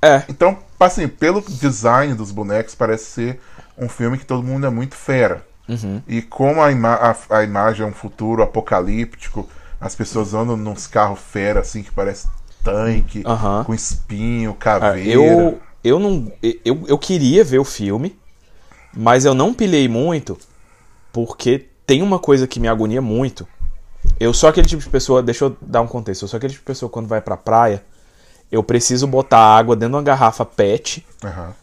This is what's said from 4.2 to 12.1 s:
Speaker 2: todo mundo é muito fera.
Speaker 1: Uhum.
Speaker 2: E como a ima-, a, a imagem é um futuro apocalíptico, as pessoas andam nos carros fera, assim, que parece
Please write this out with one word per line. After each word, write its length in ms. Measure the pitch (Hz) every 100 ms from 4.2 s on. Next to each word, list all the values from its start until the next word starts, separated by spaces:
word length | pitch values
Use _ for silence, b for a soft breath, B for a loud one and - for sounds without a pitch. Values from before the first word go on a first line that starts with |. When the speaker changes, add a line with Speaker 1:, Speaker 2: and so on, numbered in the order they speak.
Speaker 2:
todo 180 | - 127
mundo 240 | 123 135 139
é 40 |
muito 240 | 117 131 -
fera. 500 | - 131 113 85 - - -
Speaker 1:
Uhum. 340 | 117 107 98 -
Speaker 2:
E 140 | 117
como 400 | 113 - 135 156
a 100 | 151
ima-, 420 | 135 113 117 120 110 -
a, 60 | 107
a 60 |
imagem 400 | 107 101 107 107
é 40 | 107
um 40 |
futuro 480 | 98 104 - 110 113
apocalíptico, 1040 | 104 - - 101 92 107 117 - - - 95 b b b
as 160 | 107
pessoas 380 | - 107 113 104
andam 240 | 107 117 113
nos 300 | 107 98 -
carros 340 | 113 104 101
fera, 400 | - 107 101 107
assim, 220 | - 120
que 100 | 101
parece 340 | - 101